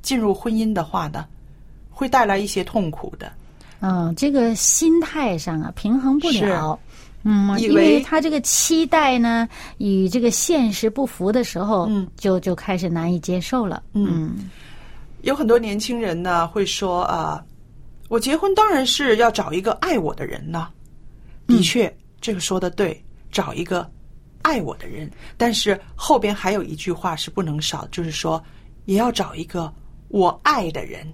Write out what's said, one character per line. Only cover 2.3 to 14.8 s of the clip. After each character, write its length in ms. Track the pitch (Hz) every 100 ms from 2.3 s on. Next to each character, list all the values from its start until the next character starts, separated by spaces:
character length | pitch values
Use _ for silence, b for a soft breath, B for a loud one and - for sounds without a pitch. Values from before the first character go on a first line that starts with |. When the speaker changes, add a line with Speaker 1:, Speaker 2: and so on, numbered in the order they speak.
| 196
Speaker 1:
一 80 | 202
些 160 | 196 185
痛 260 | 226 175
苦 240 | 151 - -
的。 140 | - - b b b b
Speaker 2:
嗯， 340 | 190 180 170 165
这 140 | 285
个 240 | 277 233 226
心 440 | - - 330 330
态 360 | 320 311 262 170
上 240 | 165 160
啊， 100 | 156 -
平 240 | 208 254
衡 200 | 262 277
不 100 | 330
了。 480 | 233 202 175 156 151
Speaker 1:
是。 160 | - b b b
Speaker 2:
嗯， 340 | 214 208 202 202
Speaker 1:
以 120 | 233
为 0 |
Speaker 2:
因 60 | 311
为 260 | 320 294
他 180 | 269 320
这 100 | 320
个 100 | 302
期 440 | - - - 320 320
待 320 | 330 285 254
呢， 300 | 233 233 226 B B B
与 320 | 208 190 190
这 100 | 214
个 100 | 233
现 420 | 226 - 330 233
实 180 | 196 220
不 160 | 214 269
符 260 | - 185
的 120 | 226
时 140 | 233 175
候， 300 | 202 208 175
Speaker 1:
嗯。 160 | 208 185 -
Speaker 2:
就， 200 | 202 185
就 160 | 180
开 240 | 170 - 185
始 120 | 180
难 240 | 170 165
以 40 | 175
接 200 | 151 180
受 260 | 170 262 208
了。 160 | - -
Speaker 1:
嗯。 140 | 208 196
Speaker 2:
嗯。 380 | 160 156 - 196 B B B